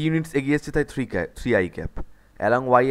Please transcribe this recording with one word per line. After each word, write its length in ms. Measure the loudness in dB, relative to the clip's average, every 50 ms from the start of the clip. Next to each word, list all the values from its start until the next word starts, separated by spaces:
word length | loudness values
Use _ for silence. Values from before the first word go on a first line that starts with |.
| 0
units 260 | 0 0 0 -2 -2 -2 -2
এগিয়ে 180 | 0 0 0 0
এসছে 120 | 0 -2 -2
তাই 80 | -2 -2 -2
থ্রি 100 | -4 -6 -6 -4
ক্যা-, 180 | -4 -4 -4 -4 -6 -6
থ্রি 120 | -2 2 2 2
আই 60 | 2 0 -4
cap। 160 | -8 -10 -8 -6 -8 -8 -8 -10 -20 -20 _ -8 -4 0
Along 180 | 0 2 2 2 4 4 4
y 20 | 4 4